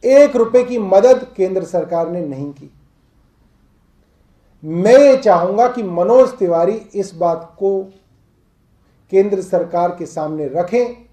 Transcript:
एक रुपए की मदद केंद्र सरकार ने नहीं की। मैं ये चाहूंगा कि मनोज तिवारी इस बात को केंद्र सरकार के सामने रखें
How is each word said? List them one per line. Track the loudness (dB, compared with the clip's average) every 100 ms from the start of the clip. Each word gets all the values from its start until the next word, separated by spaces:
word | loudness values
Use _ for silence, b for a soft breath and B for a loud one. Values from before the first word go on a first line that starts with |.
एक | 4 6 6 4
रुपए | 0 0
की | 0 -6
मदद | 2 4 4 2 0 -6
केंद्र | -4 -4
सरकार | -6 -6 -4 -6 -6
ने | -6 -10
नहीं | -10 -14
की। | -14 -20 _ _ _ _ _ _ _ _ _ _ _ _ _ _ _ _ _ _ _
मैं | -10 -4 4 6
ये | 6 4
चाहूंगा | 2 2 0 0 -2
कि | -2
मनोज | -8 -4 2 4 2 0
तिवारी | -4 0 -2 -4 -10 -10
इस | -10 -6
बात | -4 -4 -10 _
को | -4 -4 -8 _ _ _ _ _ _ _ _ _ _ _ _
केंद्र | 0 0 -2
सरकार | -4 -4 -4 -4 -4 -4
के | -12
सामने | -10 -8 -8 -8
रखें | -6 -4 -2 -4 -8 _